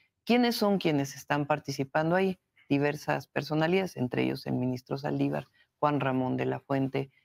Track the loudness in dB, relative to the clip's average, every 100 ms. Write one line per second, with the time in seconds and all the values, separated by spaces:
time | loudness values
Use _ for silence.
0 | _ _ 0 2 4 2 2 2 2 0
1 | 0 -6 -4 -2 0 -2 -2 -6 -2 0
2 | 2 2 0 -2 _ _ -2 2 2 0
3 | -2 -4 -4 -6 -2 0 2 2 0 -2
4 | -2 0 0 -2 -4 -2 -2 -4 -6 -6
5 | -2 -2 0 -2 -8 _ _ _ 0 2
6 | 0 0 0 0 -2 -4 -2 -2 0 -2
7 | -6 _